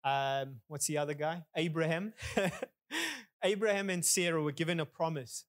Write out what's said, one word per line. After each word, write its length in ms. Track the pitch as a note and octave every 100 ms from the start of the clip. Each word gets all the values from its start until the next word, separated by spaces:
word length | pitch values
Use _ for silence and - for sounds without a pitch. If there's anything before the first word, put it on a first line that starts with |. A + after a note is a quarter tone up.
um, 560 | C3+ C#3 C3+ C3+ C3+ C3 _
what's 200 | D3 -
the 100 | D3
other 160 | D3
guy? 320 | D3 D3 E3+ E3 -
Abraham. 580 | E3+ D#3+ D#3+ E3 G#3 - - -
<laughs> 1040 | F#3+ - - _ _ D#4+ E4 C#4+ - _
Abraham 480 | F#3+ G3+ G#3+ G3+ G3
and 140 | F3+
Sarah 400 | D#3+ - F3 E3
were 80 | D3+
given 300 | C#3+ E3 E3+
a 40 | D3+
promise. 600 | - E3 D3+ A#2+ -